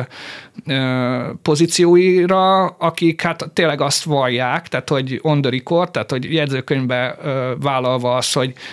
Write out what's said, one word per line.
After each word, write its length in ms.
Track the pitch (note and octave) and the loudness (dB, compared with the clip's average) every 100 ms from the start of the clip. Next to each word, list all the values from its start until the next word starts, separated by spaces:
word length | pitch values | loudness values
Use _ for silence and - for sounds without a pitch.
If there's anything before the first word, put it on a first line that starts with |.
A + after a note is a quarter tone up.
| B2+ - - - - - - | -4 -12 -16 -18 -18 -14 -4
ö, 540 | C3+ C3 B2+ B2 B2+ C#3 - | -2 0 0 -2 -2 -6 -6
pozícióira, 1200 | - D3 E3+ - E3+ F3 F#3 F3+ F3 F#3+ F#3 F#3+ F#3 | 0 2 2 4 6 6 6 4 4 4 4 4 0
akik 560 | - E3+ E3 E3 D#3+ | 0 -2 2 0 0
hát 280 | F3 D#3+ D#3 | -2 -4 -6
tényleg 280 | - D#3+ D3 | 0 0 2
azt 220 | C#3+ - | 0 -2
vallják, 640 | D#3+ C#3+ B2+ B2 B2+ D3+ - | 0 0 2 0 -2 -2 -4
tehát 220 | B2+ - | -6 -2
hogy 300 | D3+ C3 C3 | -2 -2 -4
on 200 | D#3+ D3 | 0 2
the 100 | C3+ | 2
record, 400 | B2+ - E3+ F3 | -2 0 0 0
tehát 200 | B2 G#2+ | -2 -4
hogy 220 | C3 C3 | -4 -2
jegyzőkönyvbe, 840 | D#3+ D3 C3 - C#3 B2 B2 B2+ - | -2 -2 -2 -2 -2 0 -2 -2 -6
ö, 280 | D3+ C3+ B2+ B2 | -6 -4 -4 -4
vállalva 560 | C#3 C3 B2+ B2+ B2 B2+ | -2 0 0 0 0 -2
az, 180 | - | -2
hogy 200 | C#3 C3 C3 - | -2 -2 -6 -16